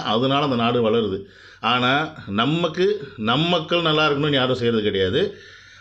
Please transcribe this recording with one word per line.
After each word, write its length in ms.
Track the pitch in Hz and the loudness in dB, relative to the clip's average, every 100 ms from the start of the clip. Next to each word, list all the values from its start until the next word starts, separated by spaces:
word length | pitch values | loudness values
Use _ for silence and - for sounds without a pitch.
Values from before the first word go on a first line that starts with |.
அதனால 420 | 127 110 135 139 147 | 0 0 0 0 0
அந்த 100 | 120 | 0
நாடு 240 | 117 120 | 0 2
வளருது. 360 | 113 117 107 95 - - - - | 2 2 0 -4 -8 -20 -20 -6
ஆனா 320 | 110 123 123 139 156 - - | -2 0 2 0 -2 -8 -6
நமக்கு, 560 | 98 127 165 170 165 190 214 - - | -2 0 0 -2 0 0 -2 -6 -6
நம் 300 | 110 131 170 | -2 0 2
மக்கள் 380 | 175 156 175 165 | 0 0 0 2
நல்லா 180 | 151 156 | 2 2
இருக்கணும்னு 340 | 139 151 139 | 2 0 2
யாரும் 200 | 127 123 | 0 0
செய்றது 220 | 117 113 | 0 0
கிடையாது. 400 | 104 98 92 131 202 - - - - - | 0 0 0 0 -2 -6 -20 -20 -20 -20